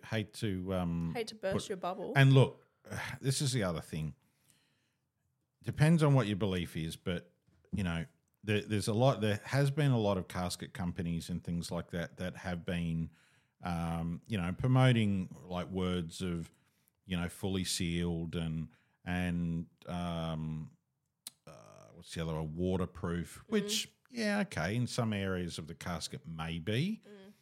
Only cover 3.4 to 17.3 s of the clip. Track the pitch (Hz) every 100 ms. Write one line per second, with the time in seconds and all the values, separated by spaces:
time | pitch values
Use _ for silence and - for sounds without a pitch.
3.4 | 139 127 95 78 - 82 78 - _ _
4.4 | _ _ _ _ _ _ _ _ _ _
5.4 | _ _ - - 156 170 151 135 104 95
6.4 | 101 90 82 85 80 - 95 90 - _
7.4 | _ _ _ 101 90 82 80 _ _ _
8.4 | 104 104 104 107 113 107 135 - 107 104
9.4 | - 135 139 147 143 120 101 92 85 90
10.4 | 87 - 85 - 87 85 85 82 78 85
11.4 | - 85 80 85 - 87 78 - 90 -
12.4 | 92 85 90 85 85 82 80 - _ _
13.4 | _ _ 90 85 82 82 85 85 - 107
14.4 | 87 87 127 131 131 117 104 98 90 -
15.4 | 87 90 85 95 90 90 82 - 92 85
16.4 | 82 _ _ _ _ _ - 87 87